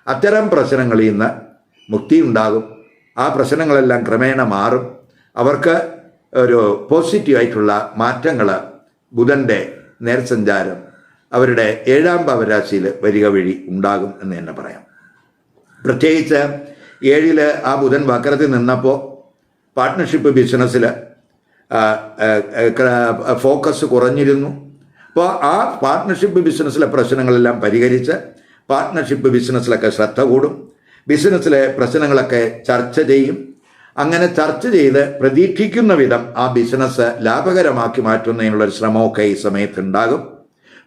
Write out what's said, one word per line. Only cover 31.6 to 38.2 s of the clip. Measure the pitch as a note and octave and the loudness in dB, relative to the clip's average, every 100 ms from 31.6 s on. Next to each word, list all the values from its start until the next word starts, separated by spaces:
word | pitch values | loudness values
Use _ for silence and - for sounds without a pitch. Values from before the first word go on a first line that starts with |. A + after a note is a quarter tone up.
| C3+ C3+ | 2 0
പ്രശ്നങ്ങളൊക്കെ | B2 D#3 D3 C3+ B2 A#2+ A2+ - - | -2 0 2 0 2 0 -2 -4 -2
ചർച്ച | B2 B2 - | -2 -2 -2
ചെയ്യും. | C3 C#3 C3+ E3+ - - _ _ _ - | 2 2 2 -4 -12 -20 _ _ _ -6
അങ്ങനെ | D3 E3+ F3 - | -4 0 0 0
ചർച്ച | D#3 - B3 | -2 -2 0
ചെയ്ത് | G3 C#3 C3+ C#3+ - | 2 4 4 0 0
പ്രതീക്ഷിക്കുന്ന | C3 C3 F#3 - G#3+ G#3+ A3 | 0 2 2 0 -2 2 2
വിധം | E3+ B2 A#2 - - | 4 2 0 -2 -4
ആ | B2+ | -2
ബിസിനസ് | A#2+ A#2 C3 C3 B2+ A#2 A#2 | 0 0 0 -2 0 -2 -2
ലാഭകരമാക്കി | A2 B2 E3+ F3+ D#3 B2 A2+ B2 | -2 0 0 2 2 0 -2 -2
മാറ്റുന്നതിനുള്ളൊരു | A2 A2+ | 0 0